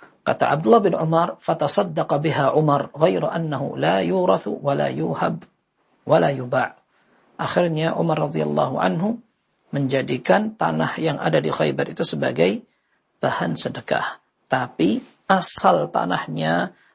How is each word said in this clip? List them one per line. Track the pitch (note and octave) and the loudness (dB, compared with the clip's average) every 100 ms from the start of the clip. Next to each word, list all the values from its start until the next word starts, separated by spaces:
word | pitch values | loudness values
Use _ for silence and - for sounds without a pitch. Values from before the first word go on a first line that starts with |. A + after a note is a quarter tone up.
| - _ | -20 _
Kata | - - B2+ | -2 0 2
Abdullah | D3 G#3 A#3 | 2 6 6
bin | F#3+ - | 4 0
Umar, | D#3+ E3 F3 - | 2 2 0 -4
"Fatasaddaqa | - E3 C#3+ - F3+ D#3+ - C#3+ | -4 -2 0 0 0 -2 -2 0
biha | D#3 C#3+ C3+ | 0 0 2
Umar, | D3+ D3+ C#3+ - | 4 4 2 0
ghaira | C#3+ F3 F3+ D#3 | 0 2 2 -2
annahu | E3 D#3 C#3+ C#3+ C3+ | -4 -4 -4 -6 -2
la | D#3 F#3+ | 0 0
yurathu | E3+ F#3 F3+ F#3 - - | 0 0 2 0 -2 -6
wa | C#3+ C#3+ | -2 -2
la | C#3+ | -2
yuhab | D3 E3 - E3+ E3 - _ _ _ _ _ | -2 -4 -2 -4 -4 -12 _ _ _ _ _
wa | - E3 | 0 2
la | D#3 | 2
yuba'." | C3+ B2 C3 A#2 - _ _ _ _ _ - | -2 -2 -2 -2 -6 _ _ _ _ _ -8
Akhirnya | D#3 F3+ F3 D#3 E3 E3+ | -2 0 2 0 -2 0
Umar | E3 D#3 | 0 0
radhiyallahu | D3+ D#3 D3+ D3 C#3 C#3+ | -2 -2 -2 0 0 0
anhu | F#3 E3+ G#3 A#3+ - _ _ _ _ | -2 0 -2 -4 -10 _ _ _ _
menjadikan | C#3+ C3 C3+ C3+ C3 - F#3+ G#3+ - | -2 0 0 -2 -2 2 2 0 -2
tanah | E3 D#3+ D#3 - | -2 0 -2 -2
yang | D#3+ - | -4 -2
ada | D#3 D#3 | 0 0
di | D3 | 0
Khaybar | C#3 D#3 C3+ D#3 | 0 0 0 -4
itu | D#3 | -4
sebagai | E3 D#3+ C#3 B2 F3+ A3 - _ _ _ _ _ | -4 -2 -2 2 2 0 -8 _ _ _ _ _
bahan | C#3+ - - D3+ | -4 -2 -2 -2
sedekah. | - - - B1+ - - _ _ - | -4 -4 -4 -2 -4 -10 _ _ -4
Tapi | C3 A#2+ - F3+ A3+ - _ | -4 -2 0 0 0 -4 _
asal | - - - - F#3 - - | 0 2 2 2 4 4 2
tanahnya | - F2 - - A2 D#2+ E2+ - - _ | -2 -2 -2 -4 -4 0 0 -2 -8 _